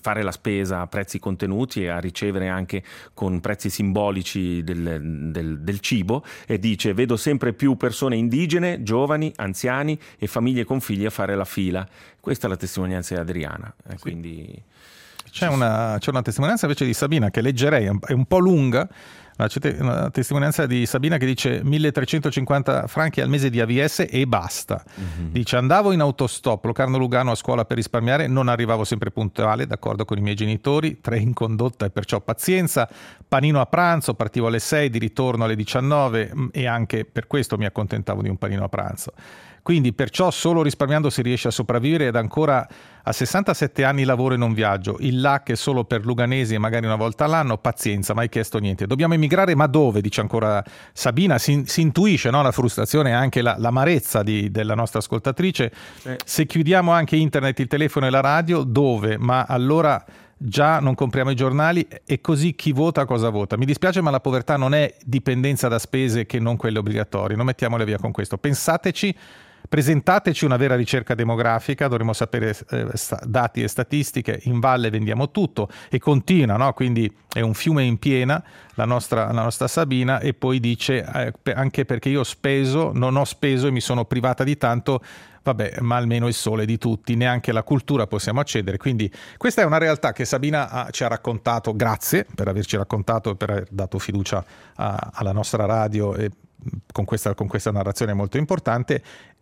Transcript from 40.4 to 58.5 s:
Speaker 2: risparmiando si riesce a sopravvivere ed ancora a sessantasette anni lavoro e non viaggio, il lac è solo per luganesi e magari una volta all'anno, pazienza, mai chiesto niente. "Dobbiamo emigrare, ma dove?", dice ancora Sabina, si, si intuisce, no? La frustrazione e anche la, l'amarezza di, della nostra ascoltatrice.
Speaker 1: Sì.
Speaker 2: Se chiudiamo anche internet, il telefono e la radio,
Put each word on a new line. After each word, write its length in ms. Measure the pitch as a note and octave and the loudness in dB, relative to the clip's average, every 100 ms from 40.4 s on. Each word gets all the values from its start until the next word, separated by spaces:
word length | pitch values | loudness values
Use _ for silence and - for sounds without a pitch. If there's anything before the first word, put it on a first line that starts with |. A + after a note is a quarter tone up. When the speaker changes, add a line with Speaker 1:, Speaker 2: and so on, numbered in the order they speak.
| E3+ E3 | 2 2
Speaker 2:
risparmiando 480 | D3 - C#3 D3+ D3 | 2 0 0 2 0
si 140 | - | 0
riesce 240 | B2 B2 B2 | 0 0 -2
a 60 | |
sopravvivere 560 | - A2 A#2+ C3 E3 C3+ | -2 0 0 2 2 2
ed 80 | A2+ | 0
ancora 500 | A2 - D3+ C3 A#2 - - - | 0 0 2 2 0 -10 -20 -8
a 80 | - | -6
sessantasette 720 | - B2+ F#3+ G3+ - C#3+ - | -2 0 0 0 0 -2 2
anni 180 | C3+ C#3 | 0 2
lavoro 320 | C3 B2 C3 | 2 2 2
e 20 | B2 | 2
non 180 | A#2+ | 2
viaggio, 420 | A2 G#2 G2 G2 G#2 | 2 2 0 -2 -2
il 220 | C3 B2+ | 0 2
lac 300 | C#3 C#3 - | 2 2 0
è 40 | |
solo 300 | A#2 - C3 | -2 0 0
per 200 | A2+ A#2 | 0 -2
luganesi 500 | A2 B2 A#2+ C3 A#2 | -2 0 0 0 0
e 40 | A2 | 0
magari 260 | A2 A2+ | 0 0
una 120 | A2+ G#2+ | 0 0
volta 300 | A2+ G#2+ D3+ | -2 0 0
all'anno, 320 | D#3+ C#3 A2+ | 2 0 0
pazienza, 540 | B2 - A2 G2+ F#2+ | -2 -2 -2 -2 -2
mai 160 | G#2+ A#2 | -2 -2
chiesto 300 | A#2 A2 A2 | -2 -2 -2
niente. 300 | G2+ F#2+ G2 | -2 -2 -2
"Dobbiamo 260 | C3+ E3 | 0 2
emigrare, 400 | E3 D3+ F3+ F#3+ | 2 4 4 4
ma 140 | D3 D3+ | 4 4
dove?", 320 | D3+ C3+ G#2 | 4 4 2
dice 200 | G2+ - | 0 -2
ancora 440 | G#2+ A2+ G#2+ G#2 - - - | -2 0 2 0 -2 -12 -18
Sabina, 460 | - C3 A#2+ G3 D3 | -4 0 2 4 4
si, 240 | - C#3+ C3 | 2 2 2
si 140 | - | 2
intuisce, 500 | D#3+ E3+ G#3 D3+ A#2+ | 2 4 4 4 2
no? 120 | C#3 | 4
La 80 | C3+ | 4
frustrazione 600 | B2+ B2 - G#2+ D3+ C#3 | 2 0 0 0 2 2
e 20 | |
anche 280 | A#2+ C3+ B2+ | 2 2 2
la, 140 | A#2+ - | 2 2
l'amarezza 680 | A#2 B2+ D3 D#3+ - A2+ | 2 2 4 2 2 0
di, 260 | G2+ G#2+ G2+ | 2 0 0
della 240 | G2+ G#2+ | -2 0
nostra 240 | A2 - A2+ | 0 -2 -2
ascoltatrice. 720 | - A2+ C3+ C3+ F#3 - A#2 - - - | -2 -2 -2 0 0 0 -2 -4 -18 -16
Speaker 1:
Sì. 200 | C3 B2+ | -10 -10
Speaker 2:
Se 200 | - - | -4 -2
chiudiamo 460 | D#3 E3 D#3 F#3 F3 | 0 2 4 4 6
anche 240 | E3+ D3+ | 4 4
internet, 460 | D#3 D#3 D3 C3+ C3 | 2 2 2 0 0
il 80 | B2+ | -2
telefono 380 | D3 D3+ D3 C3 | 0 0 2 2
e 40 | |
la 100 | C3 | 2
radio, 440 | C3+ D3+ E3 | 4 2 2